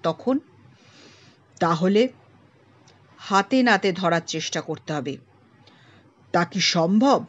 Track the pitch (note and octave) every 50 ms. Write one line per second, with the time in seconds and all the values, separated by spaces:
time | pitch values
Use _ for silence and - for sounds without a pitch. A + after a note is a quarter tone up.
0 | - E3 D#3+ - - A#3+ C4 D4 - _ _ - _ - _ _ _ - _ -
1 | - - - - - - _ _ _ _ _ - F3 E3 E3+ D#3 F3+ F#3+ G3+ G#3+
2 | B3 C4 - _ _ _ _ _ _ _ _ _ _ _ _ _ _ _ _ _
3 | _ _ _ - - - G3+ G3 G3 - C4 C4 B3 B3 G#3+ F#3+ - G3 F3+ F3+
4 | F#3 E3+ E3+ E3 E3 - - D#3+ D#3 - - E3 - - D#3 C3+ _ - D#3 D3
5 | B2+ D3 C3+ C3+ _ _ _ _ _ _ _ _ _ - _ _ _ - _ -
6 | _ _ _ _ _ _ - F3 F3 E3+ - G3 E3+ - - F3 E3 E3+ G3 A3
7 | C4 C#4 B3+ F3 A#3+